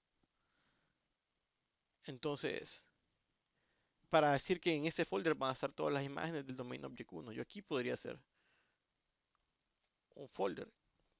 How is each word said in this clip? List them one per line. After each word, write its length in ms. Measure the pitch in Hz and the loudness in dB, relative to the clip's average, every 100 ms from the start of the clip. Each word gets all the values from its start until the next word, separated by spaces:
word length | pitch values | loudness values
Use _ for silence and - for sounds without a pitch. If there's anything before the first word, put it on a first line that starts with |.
| _ _ _ _ _ _ _ _ _ _ _ _ _ _ _ _ _ _ _ _ | _ _ _ _ _ _ _ _ _ _ _ _ _ _ _ _ _ _ _ _
Entonces, 800 | - 127 147 143 151 - - - - _ _ _ _ _ _ _ _ _ _ _ _ | -12 -4 -2 0 -2 -4 -6 -12 -16 _ _ _ _ _ _ _ _ _ _ _ _
para 220 | 165 147 | 8 8
decir 280 | 139 - 175 | 6 2 0
que 140 | 175 | 2
en 100 | 156 | 2
este 220 | 156 - 165 | 2 0 0
folder 280 | 190 165 | 0 2
van 160 | 139 135 | 2 0
a 20 | |
estar 180 | 131 - | 0 -4
todas 200 | - 151 | 0 0
las 120 | 143 | 2
imágenes 420 | 139 143 160 160 135 | 0 -2 -4 -4 -6
del 80 | |
Domain 300 | 131 123 127 | -8 -8 -8
Object 260 | 139 123 117 | -10 -10 -10
uno, 200 | 170 - | -10 -8
yo 80 | 117 | -8
aquí 220 | 123 208 | -8 -12
podría 320 | - 139 123 | -4 0 0
hacer 260 | 123 - - - _ _ _ _ _ _ _ _ _ _ _ _ _ _ _ _ _ _ | -2 -6 -12 -14 _ _ _ _ _ _ _ _ _ _ _ _ _ _ _ _ _ _
un 140 | - 139 | -16 -12
folder 420 | - 98 85 - - _ _ _ _ | -4 -2 -4 -10 -16 _ _ _ _